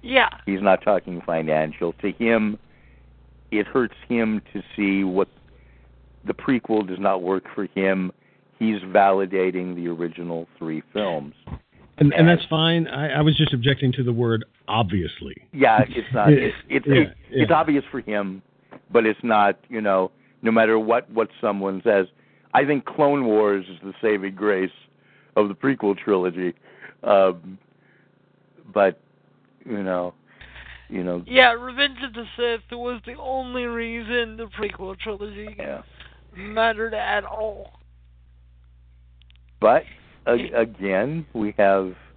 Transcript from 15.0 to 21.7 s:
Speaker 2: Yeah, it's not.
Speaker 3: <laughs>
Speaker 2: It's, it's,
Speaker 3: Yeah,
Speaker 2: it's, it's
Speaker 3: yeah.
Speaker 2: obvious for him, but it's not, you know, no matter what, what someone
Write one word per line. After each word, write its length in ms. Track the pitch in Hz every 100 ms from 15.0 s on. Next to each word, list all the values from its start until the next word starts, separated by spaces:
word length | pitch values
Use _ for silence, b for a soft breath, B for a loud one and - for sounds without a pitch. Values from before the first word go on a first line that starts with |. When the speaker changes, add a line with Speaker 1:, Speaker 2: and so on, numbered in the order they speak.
| 76 - - - _
Speaker 2:
Yeah, 280 | 139 131 110 107
it's 200 | 123 107
not. 160 | 120 104
Speaker 3:
<laughs> 40 |
Speaker 2:
It's, 220 | 143 120 - -
it's, 160 | 139 143
Speaker 3:
Yeah, 60 | 135
Speaker 2:
it's, 160 | - - -
it's 200 | 135 -
Speaker 3:
yeah. 40 | 156
Speaker 2:
obvious 280 | 160 143 -
for 100 | 131
him, 400 | 110 104 101 95 _ _ B B _
but 140 | 117 110
it's 140 | 107
not, 360 | 120 107 101 95 _
you 100 | 113
know, 300 | 104 95 92 _ b b
no 80 | 113
matter 280 | 113 110 110
what, 280 | 110 117 -
what 180 | 110 107 -
someone 420 | 110 101 98